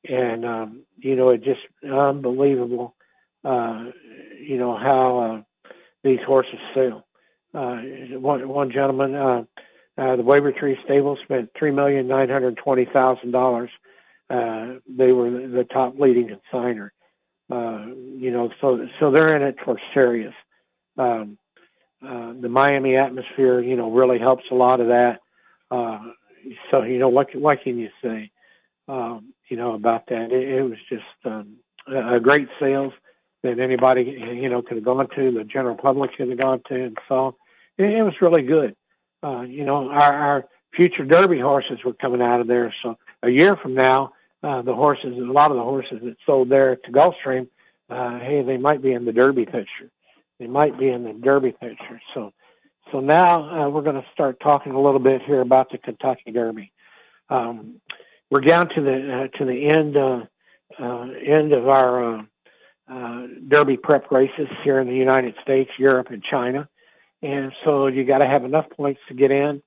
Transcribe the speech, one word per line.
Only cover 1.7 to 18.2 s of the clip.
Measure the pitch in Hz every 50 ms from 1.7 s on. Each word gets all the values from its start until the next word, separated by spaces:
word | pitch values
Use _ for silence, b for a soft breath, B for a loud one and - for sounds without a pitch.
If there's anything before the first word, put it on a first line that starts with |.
| _ _ -
unbelievable, | 143 135 135 143 139 139 143 135 123 123 131 139 139 139 127 123 120 123 120 123 120 _ _ _ _ _ _ _ _ _ _ _
uh, | 143 131 123 117 113 113 110 117 120 - - _ - - - - - - -
you | - 147 135 123
know, | 123 120 120
how, | 107 123 135 135 131 127 127 127 123
uh, | 117 113 113 107 107 _ _ _ b b b b b b b b -
these | 135 131 120 -
horses | - 135 131 127 - - 117 - -
sell. | - 135 131 127 110 110 _ _ _ _ _ _ _ _ _ _ -
Uh, | 151 135 123 123 117 117 135 135 135 131 123 131 131
one, | 131 143 147 127 127 135
one | 135 143 143 131
gentleman, | 120 135 139 139 135 131 139 135 135
uh, | 143 135 131 123 117 117 _ b b b b b b b b _ -
uh, | - 131 127
the | 123
Wavertree | 117 120 139 143 143 143 135 - 147 143 135 131 -
Stable | - 139 143 139 143 143 135
spent | - _ 143 127 113 110 _
three | - 156 151
million | 139 139 143 139 139 139 131 127
nine | 135 135 135 123
hundred | 135 139 127 127 113
twenty | - - 151 135 127 123
thousand | - - 143 127 131 127 123 - 123
dollars. | 120 127 127 127 120 117 120 123 - _ b b b b b b b b b _
Uh, | 135 123 117 117 113 113 113 123 127 127 _ -
they | 131 127 131 127
were | 127 127 120 120
the, | 123 127 131 131
the | 123 127 123
top | 123 - 135 131 135 131 135
leading | 143 131 123 120 120 110
consigner. | 107 - _ _ - 127 127 123 117 107 101 101 _ _ _ _ _ _ _ _ _ _ _ _
Uh, | 123 120 117 117 113 107 104 113 127
you | 131 127 131 131 131